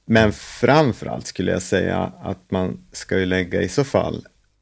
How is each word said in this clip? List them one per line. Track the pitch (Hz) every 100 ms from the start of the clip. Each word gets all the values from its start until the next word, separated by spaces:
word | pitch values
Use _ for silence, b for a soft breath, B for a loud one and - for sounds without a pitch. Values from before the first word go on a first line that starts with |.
men | - 113 107
framförallt | - - - 120 147 147 104 - 120 -
skulle | - 92
jag | 90
säga | - 95 92 92 92 -
att | - 95 _
man | 92 92 - -
ska | - - 95
ju | 92
lägga | 92 87 92
i | 92
så | -
fall | 135 98 85 78 - _ _ _